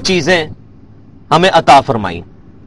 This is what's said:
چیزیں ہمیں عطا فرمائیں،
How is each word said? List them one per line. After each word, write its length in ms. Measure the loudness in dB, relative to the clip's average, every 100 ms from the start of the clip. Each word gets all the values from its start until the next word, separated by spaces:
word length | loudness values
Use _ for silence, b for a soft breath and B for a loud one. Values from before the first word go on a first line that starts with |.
چیزیں 440 | 0 -2 0 -2 -4 -14 -20 -20 -20 -20 -20 -20 -2
ہمیں 180 | 0 2
عطا 280 | 0 4 2
فرمائیں، 400 | 2 -4 -8 -12 -16 -20 -20 -20